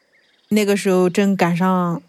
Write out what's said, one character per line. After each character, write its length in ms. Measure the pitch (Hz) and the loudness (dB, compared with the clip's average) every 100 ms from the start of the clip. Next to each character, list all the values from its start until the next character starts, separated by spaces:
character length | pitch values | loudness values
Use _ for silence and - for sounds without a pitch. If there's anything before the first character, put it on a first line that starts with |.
| _ _ _ _ _ | _ _ _ _ _
那 140 | 214 | 0
个 120 | 202 202 | 0 0
时 120 | 196 | 0
候 200 | 180 180 | 2 2
正 240 | 180 196 | 0 0
赶 220 | 190 170 175 | 0 0 0
上 440 | 190 185 175 170 | 0 0 -2 -6